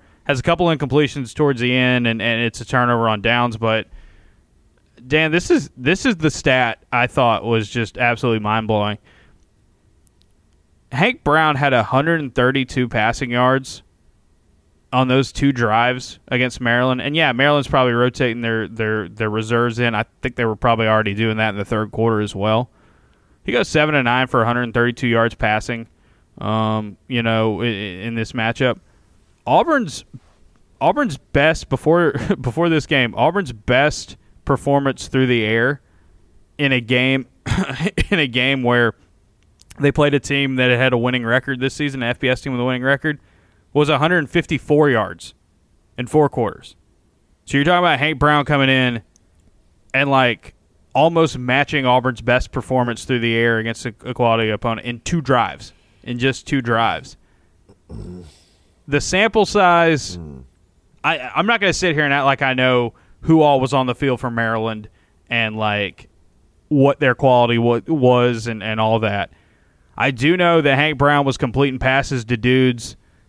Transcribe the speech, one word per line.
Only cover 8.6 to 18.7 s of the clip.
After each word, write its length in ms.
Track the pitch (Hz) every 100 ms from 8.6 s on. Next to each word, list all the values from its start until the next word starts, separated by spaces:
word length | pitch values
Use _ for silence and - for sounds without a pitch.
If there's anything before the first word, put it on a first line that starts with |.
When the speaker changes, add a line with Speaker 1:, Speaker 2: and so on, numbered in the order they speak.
| 110 107 104 104 _ _ _ _ _ _ _ _ _ _ _ _ _ _ _ _ _ _ _
Speaker 1:
Hank 320 | 127 202 -
Brown 320 | - 151 156 139
had 160 | 143
a 100 | 127
hundred 380 | 104 131 151 165
and 120 | 139
thirty-two 560 | - 127 135 127 - 123
passing 400 | 120 107 123 127
yards 540 | 120 127 135 131 - _ _ _ _ _ _ _ _ _ _ _
on 160 | 127 127
those 240 | 127 131
two 180 | - 139
drives 680 | 131 117 110 123 127 120 - -
against 320 | 127 127 -
Maryland. 400 | 123 120 127 127
And, 140 | 139 151
yeah, 160 | 151
Maryland's 340 | 120 143 147 131
probably 280 | 143 127
rotating 480 | 117 123 123 127 117
their, 260 | 117 113
their, 400 | 98